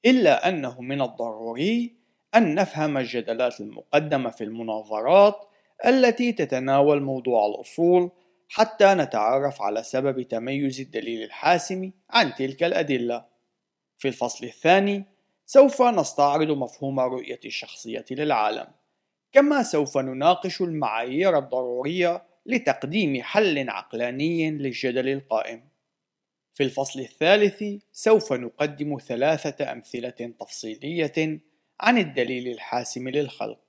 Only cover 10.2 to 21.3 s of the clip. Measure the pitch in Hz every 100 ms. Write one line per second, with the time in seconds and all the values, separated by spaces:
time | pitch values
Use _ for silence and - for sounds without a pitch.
10.2 | 127 113 120 139 143 131 135 113 110 113
11.2 | 110 - 151 175 - 185 185 - _ 233
12.2 | 165 - 131 135 170 175 151 131 120 120
13.2 | - _ _ _ _ _ _ _ 139 117
14.2 | 120 - - - 156 190 202 202 196 _
15.2 | _ _ - 277 269 - 247 214 151 -
16.2 | 143 147 156 147 123 - 139 135 127 127
17.2 | 127 120 113 - 110 - 117 113 - 131
18.2 | 151 123 107 110 - _ _ _ _ _
19.2 | _ 269 285 285 226 156 139 139 131 131
20.2 | 156 180 185 - 175 160 127 110 120 135
21.2 | 190